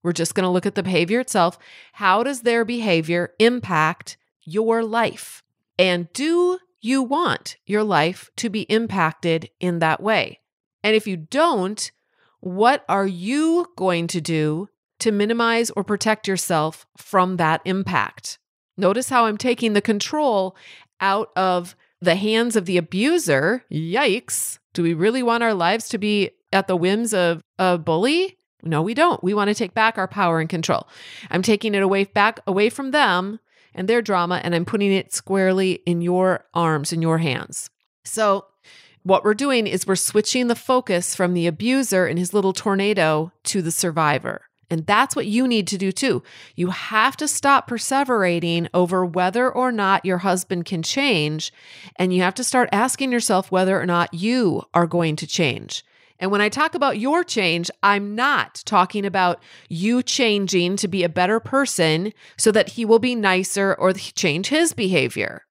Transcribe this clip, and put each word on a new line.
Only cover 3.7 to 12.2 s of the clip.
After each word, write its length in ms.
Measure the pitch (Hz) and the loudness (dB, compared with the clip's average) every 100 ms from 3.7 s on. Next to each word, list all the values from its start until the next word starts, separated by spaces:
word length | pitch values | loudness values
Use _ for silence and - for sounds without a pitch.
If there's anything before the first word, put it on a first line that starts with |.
| 165 156 175 - - _ _ | 0 0 -2 -14 -20 _ _
your 420 | - 185 226 226 | -6 -2 0 0
life? 580 | 226 226 226 - - - _ _ _ - | 0 0 -2 -4 -18 -20 _ _ _ 2
And 340 | 180 175 170 | 2 2 -4
do 460 | - 302 339 359 370 _ _ | -4 0 2 2 -2 _ _
you 200 | 220 269 | -2 0
want 540 | 247 285 349 131 - - | 0 0 0 -4 -8 -16
your 180 | - 208 | -4 -2
life 460 | 214 170 160 185 - - | 2 2 0 -4 -14 -8
to 140 | 233 | -6
be 120 | 208 | -6
impacted 840 | - 220 233 190 160 - 170 160 - _ | -2 -2 0 -2 -2 -2 -2 -2 -4 _
in 180 | 180 170 | -4 0
that 240 | 160 156 | 0 0
way? 380 | 208 208 120 - _ _ _ _ | 0 0 -2 -10 _ _ _ _
And 120 | 208 | 0
if 120 | 220 214 | 0 0
you 100 | 180 | -8
don't, 720 | 156 269 339 247 185 214 - _ _ _ | -4 0 2 2 -2 -6 -12 _ _ _